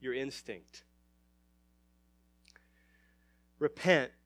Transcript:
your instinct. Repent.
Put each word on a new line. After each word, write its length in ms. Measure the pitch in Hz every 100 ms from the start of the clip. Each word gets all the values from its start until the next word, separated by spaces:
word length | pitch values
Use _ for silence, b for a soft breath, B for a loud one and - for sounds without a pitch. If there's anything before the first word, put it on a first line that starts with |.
your 120 | 127
instinct. 720 | 127 139 - - 95 - - - _ _ _ _ _ _ _ _ _ _ _ _ _ _ _ - - b b b b b b b b b -
Repent. 540 | 147 - 180 165 127 -